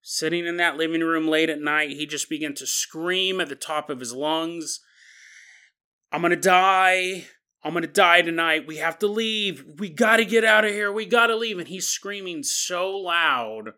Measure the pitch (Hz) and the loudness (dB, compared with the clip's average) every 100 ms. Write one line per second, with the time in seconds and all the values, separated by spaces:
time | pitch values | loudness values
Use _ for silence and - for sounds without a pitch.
0 | - - 156 170 170 170 170 147 160 165 | -8 -4 -2 -2 -4 -2 -2 0 -2 0
1 | 165 165 160 156 160 147 147 151 151 143 | 0 0 2 2 2 0 0 0 -2 -4
2 | 151 151 - 156 151 143 131 - - 160 | -8 -6 -6 -6 -6 -8 -6 -6 -6 -6
3 | 170 185 190 185 160 135 - 156 151 135 | -4 -2 -2 -2 -4 -8 -6 -6 -6 -8
4 | 123 123 147 160 165 170 147 - _ _ | -8 -6 -2 -2 -4 -8 -10 -12 _ _
5 | - - - - - - _ _ _ _ | -20 -20 -20 -20 -20 -20 _ _ _ _
6 | _ 156 170 170 185 180 190 190 185 185 | _ -2 0 2 4 6 6 4 4 4
7 | 185 185 - _ _ _ 151 170 165 151 | 0 -6 -12 _ _ _ -6 -4 -2 4
8 | 185 170 170 165 165 160 156 156 160 160 | 6 8 4 0 0 0 -2 -4 -4 -2
9 | 208 208 226 220 208 156 - 147 202 151 | -2 0 -2 -2 -2 -4 -14 -10 -10 0
10 | 220 226 220 226 220 214 214 202 208 202 | 4 4 4 2 6 4 4 0 -2 -4
11 | 214 233 233 226 226 196 156 180 - - | 0 2 4 2 -4 -6 -8 -8 -6 -6
12 | 196 202 190 165 139 - - 180 185 196 | -8 -10 -10 -8 -6 -4 -4 -4 -4 -4
13 | 185 170 160 131 113 110 107 | -2 2 2 2 -2 -8 -12